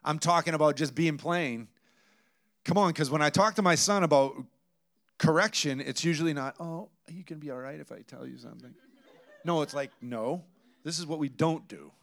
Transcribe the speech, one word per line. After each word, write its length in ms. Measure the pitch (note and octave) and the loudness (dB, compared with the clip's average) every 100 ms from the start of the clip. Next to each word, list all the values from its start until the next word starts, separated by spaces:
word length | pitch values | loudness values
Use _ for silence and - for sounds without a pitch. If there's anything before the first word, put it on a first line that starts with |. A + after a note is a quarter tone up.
I'm 160 | - D#3 | -4 -2
talking 360 | E3+ E3+ E3+ | 2 2 2
about 220 | D#3+ D3+ C#3 | 4 4 4
just 180 | D3+ | -2
being 240 | C3 E3 D3 | 0 0 0
plain. 500 | D#3+ F3 D3 A#2 A2 _ _ _ _ _ _ _ _ _ | -2 -2 -2 -6 -12 _ _ _ _ _ _ _ _ _
Come 140 | - F#3 | 0 2
on, 140 | F#3+ | 2
'cause 160 | D#3 C#3+ | 2 0
when 100 | D3+ | 2
I 80 | D3+ | 2
talk 260 | F3 G#3+ A3 | 4 2 4
to 60 | |
my 120 | F#3 | 4
son 280 | D#3+ - G3+ | 4 4 2
about 320 | E3 D3 C3+ C3+ C3 _ _ _ _ _ _ _ | 6 4 4 -2 -16 _ _ _ _ _ _ _
correction, 600 | D#3+ D#3+ G#3+ - D3+ C3+ | 2 4 2 0 -2 -4
it's 240 | C#3 B2 | -6 -2
usually 280 | E3 D3+ E3 | 0 0 0
not, 240 | C#3+ C3+ - | -2 -6 -8
"Oh, 300 | E3+ E3 - _ - | -10 -10 -12 _ -18
are 60 | |
you 100 | E3+ | -18
gonna 160 | E3+ D#3 | -14 -14
be 120 | D3 | -10
all 100 | B2+ | -10
right 200 | C3 D3+ | -12 -14
if 120 | D3 | -16
I 80 | A#2+ | -18
tell 260 | - B2+ C3 | -18 -16 -14
you 120 | B2+ | -16
something?" 360 | A#2+ - B2 - _ _ _ - - - | -18 -20 -20 -20 _ _ _ -20 -20 -10
No, 160 | E3 E3 | -2 -2
it's 140 | C#3+ | 0
like, 160 | C#3+ C#3 _ | -4 -6 _
"No, 420 | B2 A#2+ A#2 F3 - _ _ _ | -8 -4 -4 -4 -10 _ _ _
this 160 | D#3 E3 | -8 -8
is 80 | D#3+ | -6
what 120 | D#3+ | -4
we 120 | C#3+ | -4
don't 360 | B2 D#3+ D#3+ - | 0 0 0 -8
do. 260 | E2 D2 _ | -18 -18 _